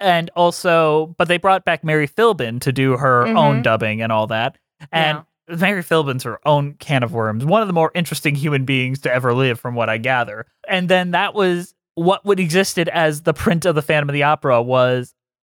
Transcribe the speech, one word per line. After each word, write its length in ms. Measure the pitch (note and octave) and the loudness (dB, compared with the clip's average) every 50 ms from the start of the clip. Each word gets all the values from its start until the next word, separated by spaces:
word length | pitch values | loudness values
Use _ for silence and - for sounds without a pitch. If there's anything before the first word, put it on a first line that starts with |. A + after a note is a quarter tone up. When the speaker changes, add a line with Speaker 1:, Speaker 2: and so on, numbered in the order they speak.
Speaker 1:
and 300 | G3+ F#3+ F3 E3+ E3 E3 - | 0 0 2 0 0 -2 0
also, 760 | F3 F3 F3 E3+ - - F3+ E3 E3 D#3+ D#3 D3+ D#3 D#3+ E3+ E3+ - | 0 2 2 0 0 0 2 2 4 4 4 2 2 0 -2 -2 -2
but 80 | F3+ E3 | 0 0
they 100 | F3 F3 | 0 0
brought 260 | - G3 F#3+ F#3 - | 2 2 2 2 0
back 180 | F3+ E3+ D3+ - | -2 -4 -2 -2
Mary 240 | D#3+ D#3 D#3 D3 C#3 | 0 0 0 0 -2
Philbin 520 | - - A3+ A#3 G#3 D3 B2+ A2+ A#2 B2 | 0 2 2 2 2 0 -4 -6 -6 -4
to 100 | - C#3+ B2+ | -2 -2 0
do 240 | C3+ C3+ C3+ B2+ B2 | 2 2 2 2 2
her 280 | C#3+ C3 B2+ A#2+ A#2+ | 2 2 4 4 2
Speaker 2:
Mm-hmm. 120 | A#2 - F3 | 2 2 2
Speaker 1:
own 240 | D3+ C#3+ C#3 C3 | 4 4 2 2
dubbing 400 | A#2+ A#2+ A2 A2 A2+ G#2+ G#2+ A2 | 2 2 0 0 0 -2 -4 -4
and 100 | A2+ A2+ | -4 -2
all 140 | A2 A2 G#2+ G#2+ | -2 -2 -2 -2
that. 300 | A2+ A2 A#2 C3+ - _ _ _ _ _ D#3 - | -2 -2 -2 -4 -6 _ _ _ _ _ -12 -6
And 320 | - E3 D#3+ D3+ D3+ D3+ D#3+ _ _ _ _ - | -2 -2 0 0 -2 -4 -8 _ _ _ _ -10
Speaker 2:
Yeah. 80 | E3+ E3 | -4 -2
Speaker 1:
Mary 260 | F#3+ F#3 G#3 F#3 E3+ | 0 0 0 -2 -2
Philbin's 400 | - E3 D#3+ D3+ C#3 B2+ C3 - | 0 0 0 0 0 -2 -4 -6
her 160 | B2 G#2+ - - D3 | -8 -10 -4 0 0
own 260 | D3 C#3+ C#3+ C#3+ C#3+ | 2 2 0 -2 -8
can 300 | - - - D3 C3 A#2+ | -10 -4 -2 0 0 0
of 100 | A#2 - | 0 -2
worms, 320 | A2+ A2 A2 G#2+ A2+ C3+ | -2 -2 -2 -2 -2 0
one 160 | D3+ F#3+ A3+ | 0 2 2
of 60 | A3 G3 | 2 0
the 60 | F3+ | 0
more 180 | E3+ D#3+ D#3 - | 0 0 0 0
interesting 400 | F3+ E3+ - D#3+ C#3+ - D#3 D3 | -2 -4 -4 -4 -4 -2 -2 -2
human 300 | C#3 C#3+ D#3+ D3 C3+ C3 | -2 -2 -2 -2 -2 0
beings 340 | B2+ C#3 C3 B2+ B2+ C3+ C3+ | 0 -2 -2 -2 -2 -4 -4
to 120 | - C#3 B2 | -2 -2 -2
ever 200 | B2+ B2+ B2 A#2+ | 0 0 0 0
live, 260 | B2+ C3+ C3 A#2 A2+ | 2 0 0 -2 -4
from 160 | - B2+ A#2+ | -6 -6 -4
what 140 | A#2 A2+ A2 | -2 -2 -2
I 80 | A2 A2+ | -2 -2
gather. 480 | A2+ B2+ C3 B2 A#2 G2+ G#2 A2 A2+ _ _ _ - - | -2 0 0 0 -2 -4 -6 -12 -16 _ _ _ -8 -4
And 220 | G3 F#3 F3+ F3 | -4 -2 0 2
then 220 | F#3 F#3 F3+ F3+ | 2 2 2 0
that 240 | F3 E3+ G3+ G3 - | 0 -2 -2 -2 -2
was 400 | G#3 G3 F3+ F3 F3 F3 - _ _ _ _ _ | 0 0 0 0 -2 -4 -10 _ _ _ _ _
what 320 | E3 E3 F3+ G3 G3 - | -2 0 0 0 2 0
would 140 | G3+ G3+ F#3 | 0 0 0
existed 500 | F#3 D#3 D#3+ F#3+ F#3+ - - F3+ E3 E3 | 0 0 2 0 0 0 0 -2 -2 -2
as 320 | - E3+ D#3+ D#3 D3+ D3 | 0 0 0 0 0 -2
the 120 | E3 E3 D3+ | -2 -2 -2
print 320 | - - A3+ F3 E3 D3+ | 0 0 0 0 0 0
of 100 | F#3 D#3 | 0 0
the 80 | D#3 D3 | 0 0
Phantom 260 | - D#3+ D3+ D3 C#3+ | 0 0 0 0 0
of 40 | C#3 | 0
the 100 | C#3+ C#3+ | 0 2
Opera, 380 | D3 D#3 - - C#3+ B2+ A#2 | 2 2 0 2 2 2 2
was 520 | A#2+ B2+ B2+ B2+ B2+ B2+ B2+ B2+ B2 - _ _ _ _ _ _ | 2 2 2 2 4 2 2 0 -4 -6 _ _ _ _ _ _